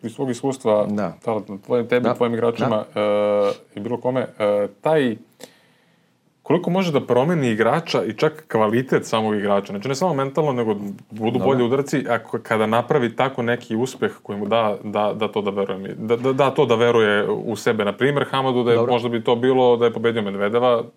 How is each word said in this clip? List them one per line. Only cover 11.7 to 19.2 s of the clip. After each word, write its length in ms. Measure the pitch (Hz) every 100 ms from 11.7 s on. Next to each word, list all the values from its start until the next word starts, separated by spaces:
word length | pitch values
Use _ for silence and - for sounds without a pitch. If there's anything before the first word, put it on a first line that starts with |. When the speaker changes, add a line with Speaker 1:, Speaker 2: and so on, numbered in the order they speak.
| 135 135 147 -
Speaker 1:
ako, 300 | 113 - 117
kada 260 | - 110 110
napravi 500 | 113 120 151 117 117
tako 260 | 135 131
neki 340 | 117 120 - 110
uspeh 360 | 127 - 107 -
koji 160 | - 104
mu 80 | 104
da, 300 | 113 110 101
da, 280 | 107 104 104
da 160 | 98 107
to 140 | 107
da 80 | 101
verujem, 340 | 101 98 95 98 -
da, 180 | 110 117
da, 160 | 131
da 180 | 135 139
to 160 | 139 131
da 80 |
veruje 520 | 113 120 117 107 104 104
u 300 | 110 110 104
sebe. 280 | - 110
Na 80 | 101
primer, 320 | 98 135 143
Hamadu, 380 | 127 135 135 123
da 80 | 120
je, 60 | 113
Speaker 2:
Dobro. 160 | 120
Speaker 1:
možda 160 | 120 120
bi 160 | 117